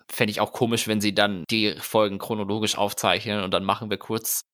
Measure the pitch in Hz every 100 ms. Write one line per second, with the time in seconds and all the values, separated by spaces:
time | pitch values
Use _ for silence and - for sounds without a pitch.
0 | - - 110 104 107 - 117 113 - 107
1 | 104 98 104 95 78 110 104 78 - 113
2 | 107 98 - 110 98 107 107 - 101 -
3 | 101 92 110 107 95 92 98 98 110 98
4 | - 113 - - -